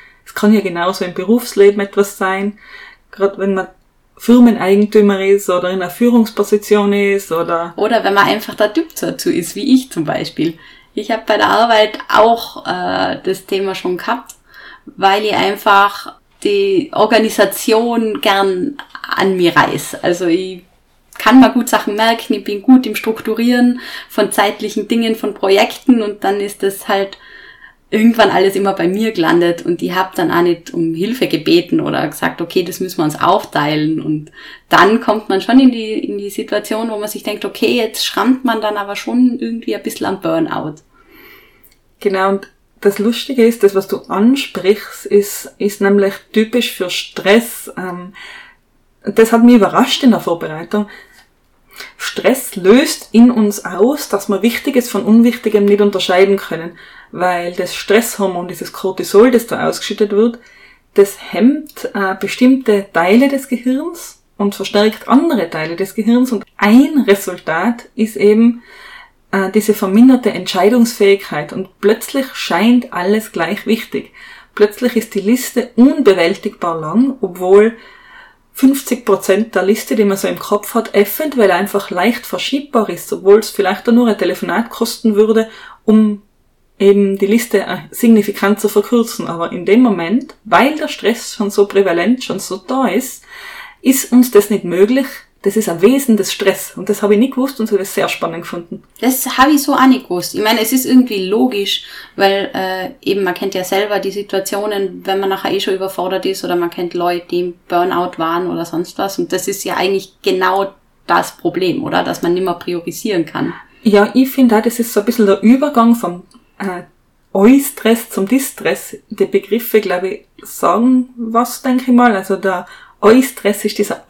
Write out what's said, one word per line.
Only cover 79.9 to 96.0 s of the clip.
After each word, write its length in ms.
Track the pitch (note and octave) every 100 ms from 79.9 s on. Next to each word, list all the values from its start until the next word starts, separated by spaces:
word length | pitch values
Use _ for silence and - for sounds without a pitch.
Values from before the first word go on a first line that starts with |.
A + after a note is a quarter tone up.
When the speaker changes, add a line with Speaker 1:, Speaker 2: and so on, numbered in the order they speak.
| A3+
Speaker 1:
die 80 |
man 140 | G3+ G3
so 100 | F#3+
im 100 | F3+
Kopf 360 | - G#3 -
hat, 200 | A#3 A3
eventuell 560 | G3+ G3+ - D#4 C#4 G3+
einfach 400 | F3 G3+ B3 -
leicht 360 | F3+ A#3+ A#3 -
verschiebbar 640 | C4+ - C#4 C#4 A#3+ G#3
ist, 200 | F3 -
obwohl 260 | F#3 F#3 G3+
es 100 | A3
vielleicht 380 | - F#3+ G3+ -
nur 200 | A#3 A#3+
ein 120 | G#3
Telefonat 500 | F#3 - F#3+ F3 A#3
kosten 460 | - A3+ - A3+
würde, 340 | G#3 G#3+ A3 - - - - -
um 340 | G#3+ G#3+ G#3 _ _ _ _ _ -
eben 380 | G3 G3+ G3 G3
die 80 | G3
Liste, 340 | A#3 - G3
äh, 160 | - F3+ -
signifikant 680 | - A#3 A3+ G3+ G3+ G3 G#3
zu 100 | G#3
verkürzen. 580 | G#3 G3+ A#3+ A3+ - -
Aber 240 | - E3+
in 120 | F3+ E3+
dem 160 | A3
Moment, 520 | B3+ F#3+ E3 A3+ - -
weil 300 | G#3+ F3 B3+ D#4
der 120 | D4+
Stress 460 | - G3+ A#3 -
schon 160 | - G#3
so 160 | G#3 G3+
prävalent, 560 | G3 G3 E3+ F3+ B3+
schon 160 | - G3
so 160 | - F#3+
da 300 | - C4 B3+
ist, 340 | G#3 C4 - - - - - - -
ist 280 | - C4 -
uns 180 | B3 B3
das 200 | G3+ G3+
nicht 140 | G3
möglich. 420 | F3 E3+ G#3 C4 C4+ - - _
Das 140 | G3+ G#3+
ist 140 | G#3
ein 100 | E3+
Wesen 380 | G3 C4+